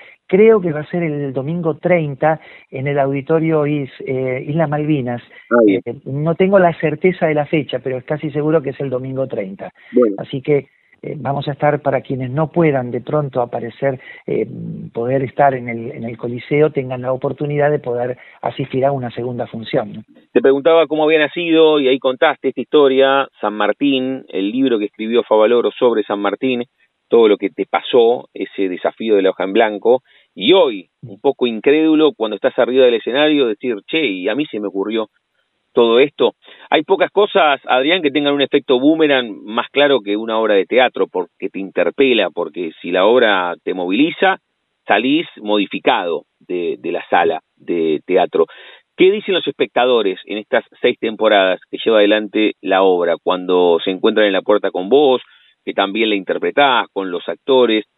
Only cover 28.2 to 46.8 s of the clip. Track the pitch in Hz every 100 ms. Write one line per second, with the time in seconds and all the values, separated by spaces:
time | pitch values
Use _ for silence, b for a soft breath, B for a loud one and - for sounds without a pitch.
28.2 | - - 95 - 95 90 92 - 113 101
29.2 | 95 - 92 107 110 104 110 127 b b
30.2 | b - 101 190 151 104 85 _ 120 101
31.2 | 143 131 123 110 - 151 160 151 156 117
32.2 | 110 107 135 - 117 131 127 117 117 127
33.2 | 151 147 123 104 127 104 - 160 139 92
34.2 | 90 113 151 107 101 95 101 113 107 _
35.2 | _ _ _ _ _ - 117 117 147 -
36.2 | 120 - B B B 147 156 185 175 -
37.2 | 208 196 156 139 - 127 139 185 151 139
38.2 | 143 143 131 143 - 123 143 160 156 135
39.2 | 120 95 104 113 - 135 143 131 101 104
40.2 | 113 110 110 101 92 117 123 - 90 92
41.2 | 87 _ 95 92 95 90 85 - 135 113
42.2 | 90 87 85 82 85 - 85 90 98 123
43.2 | 113 95 90 85 - 92 90 104 160 -
44.2 | 190 185 _ _ _ _ - 104 127 151
45.2 | 170 - 104 104 98 - - 120 87 82
46.2 | - _ _ 90 85 69